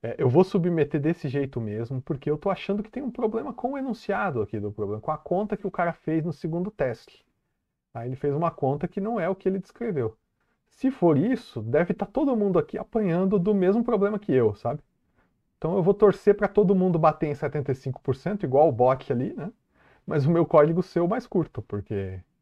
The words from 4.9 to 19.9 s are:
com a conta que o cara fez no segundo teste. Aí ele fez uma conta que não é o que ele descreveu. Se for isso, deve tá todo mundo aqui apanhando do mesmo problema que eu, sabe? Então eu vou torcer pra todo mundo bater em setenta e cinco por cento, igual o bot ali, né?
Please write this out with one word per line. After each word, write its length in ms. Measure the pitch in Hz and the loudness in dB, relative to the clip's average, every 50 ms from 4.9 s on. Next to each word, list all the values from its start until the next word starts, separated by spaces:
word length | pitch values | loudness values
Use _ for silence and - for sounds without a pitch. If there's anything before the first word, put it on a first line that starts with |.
| 104 107 - | -6 -8 -6
com 80 | - | -6
a 80 | 156 151 | -8 -8
conta 380 | _ - 175 180 214 208 214 | _ -4 -4 -2 -2 -4 -6
que 100 | 196 - | -6 -6
o 40 | 196 | -8
cara 220 | - - 175 170 165 | -4 -2 -4 -4 -4
fez 320 | _ _ - 156 165 156 | _ _ -2 -2 -2 -2
no 80 | 170 160 | -4 -8
segundo 380 | - - 165 156 175 180 208 | -6 -8 -6 -4 -4 -6 -6
teste. 560 | - - 143 127 113 - - - _ _ _ _ _ _ _ _ _ _ _ _ _ _ _ _ _ | -4 -4 -4 -4 -4 -8 -14 -20 _ _ _ _ _ _ _ _ _ _ _ _ _ _ _ _ _
Aí 160 | 117 117 123 | -10 -8 -8
ele 80 | 131 | -8
fez 180 | 127 - 147 139 | -4 -4 -2 -2
uma 160 | 151 170 165 | 0 -2 -2
conta 360 | - - - 131 139 147 180 | -2 -2 -2 -2 -2 -2 -4
que 140 | 175 - - | -6 -6 -6
não 180 | 190 214 240 220 | -6 -4 -4 -2
é 100 | 165 170 | -2 -2
o 60 | 190 | -4
que 140 | 190 - 190 | -2 -2 -2
ele 100 | 190 196 | -2 -2
descreveu. 580 | 180 _ - - 240 233 185 143 117 107 - _ _ _ _ _ _ _ _ _ _ _ | -6 _ -12 -8 -6 -4 -2 -2 -4 -4 -6 _ _ _ _ _ _ _ _ _ _ _
Se 220 | _ _ - 269 | _ _ -2 -2
for 260 | 262 - - 170 156 | 0 4 4 4 4
isso, 460 | 131 160 233 262 226 - - - 120 107 | 4 4 2 0 -2 -4 -10 -10 -10 -6
deve 320 | 110 123 147 175 175 190 | 0 0 0 2 0 -2
tá 100 | - 202 | -4 -4
todo 300 | - _ - 320 277 254 | -6 _ -2 0 0 2
mundo 220 | 220 202 202 180 175 | 2 0 2 2 0
aqui 180 | 147 - - | 0 -2 -6
apanhando 600 | 202 - _ _ 233 214 185 160 175 185 196 202 202 | -10 -10 _ _ -2 0 2 2 2 2 2 2 2
do 160 | 175 208 214 | 2 2 2
mesmo 280 | 196 180 180 202 233 233 | 2 4 4 2 2 2
problema 360 | 240 240 208 196 202 214 202 | 0 0 2 2 0 0 -4
que 140 | - - 143 | -2 2 2
eu, 220 | 131 120 107 101 | 4 4 4 2
sabe? 260 | - - 117 120 151 _ _ _ _ _ _ _ _ _ _ _ _ _ _ _ | 0 -6 -6 -6 -6 _ _ _ _ _ _ _ _ _ _ _ _ _ _ _
Então 200 | _ - 156 180 | _ -4 -2 0
eu 60 | 202 165 | 2 2
vou 120 | 180 202 | 2 4
torcer 420 | 202 220 202 185 - - 208 202 | 6 6 4 4 4 4 2 4
pra 100 | 202 208 | 4 2
todo 280 | 202 - - 208 180 202 | 0 2 4 4 4 4
mundo 240 | 185 180 185 175 165 | 4 4 2 2 4
bater 300 | 156 156 151 - - 151 | 4 2 2 2 -4 -4
em 60 | 147 | -4
setenta 380 | 143 - 143 139 151 135 - 135 | -4 -6 -4 -4 -4 -4 -4 -4
e 20 | |
cinco 260 | 135 - 135 127 - _ | -4 -4 -8 -8 -6 _
por 120 | - 127 | -4 -4
cento, 300 | - - 170 208 202 - | -4 -2 -6 -4 -4 -4
igual 240 | 135 123 139 151 160 | 2 4 4 4 4
o 40 | 131 | 4
bot 380 | 107 123 127 135 135 - - | 4 4 4 4 0 -2 -4
ali, 220 | 139 120 131 196 370 | -2 -2 -2 -4 -6
né? 180 | 269 143 190 - _ _ _ _ _ _ _ | -8 -10 -12 -12 _ _ _ _ _ _ _